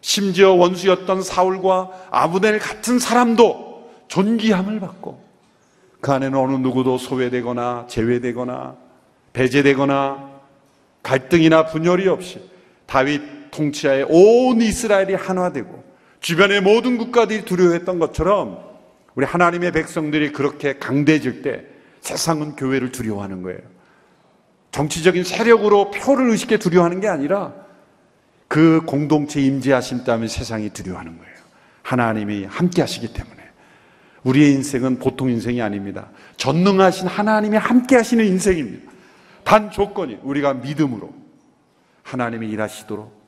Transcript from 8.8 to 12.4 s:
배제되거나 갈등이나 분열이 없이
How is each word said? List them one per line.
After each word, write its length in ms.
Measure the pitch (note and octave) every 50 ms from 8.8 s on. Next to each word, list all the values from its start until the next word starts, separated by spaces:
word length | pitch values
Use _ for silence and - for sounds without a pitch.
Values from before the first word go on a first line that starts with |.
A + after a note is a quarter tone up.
| - _ _ _ _ _ _ _ _ _ _
배제되거나 960 | A#2+ C3 B2+ A#2+ C#3+ C#3 C#3 C#3 C3 C#3 C#3 C#3 C#3 C#3 C3+ C#3 C3+ C#3 C#3 - - _ _ _ _ _ _ _ _ _ _ _ _ _
갈등이나 640 | - C3+ C3+ C3+ - F3+ E3+ D#3+ D#3+ D#3+ D#3+ D#3 D#3+
분열이 400 | - D#3+ D#3+ E3+ F3+ F3+ F#3+ F#3
없이 340 | E3 - - - - -